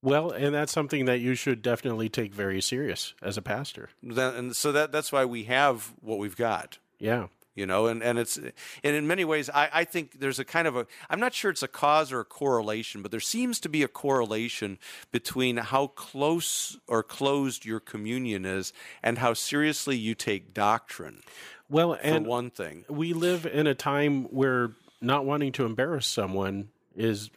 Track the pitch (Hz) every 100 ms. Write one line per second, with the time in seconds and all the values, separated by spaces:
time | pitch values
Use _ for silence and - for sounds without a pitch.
0 | 131 143 165 107 143 147 147 - 143 151
1 | 127 123 120 127 - 120 120 117 131 113
2 | 110 - 107 101 98 95 92 127 139 -
3 | - - - 104 98 104 143 - 113 _
4 | 120 120 131 123 127 117 151 143 151 147
5 | 151 139 131 120 107 127 143 120 - -
6 | 107 107 104 - 117 92 78 - _ _
7 | 110 120 92 _ _ - 98 95 113 113
8 | 117 120 117 - - - - - 143 147
9 | 151 180 165 156 131 143 147 151 170 180
10 | 147 131 135 127 131 165 165 123 117 -
11 | - 170 247 - 208 170 135 - 147 151
12 | 147 127 110 - 139 120 107 110 113 104
13 | 101 110 - 220 247 233 165 151 139 -
14 | 143 135 113 110 117 - 104 95 - -
15 | - 123 - 131 127 120 113 135 139 -
16 | - 135 143 170 165 - - - - 117
17 | - - 139 143 135 117 110 110 - 110
18 | 107 123 127 101 92 95 92 - - -
19 | 110 117 123 113 - 143 151 147 - 131
20 | 110 113 - 98 - - 104 113 - -
21 | 78 - - - - - _ 147 170 156
22 | 147 160 113 120 123 - 87 78 - 147
23 | 165 165 175 180 160 143 151 135 - 143
24 | 147 143 127 131 135 127 120 110 _ _
25 | 120 143 139 147 143 127 120 110 139 156
26 | - - 95 98 95 98 104 _ _ -
27 | 113 104 107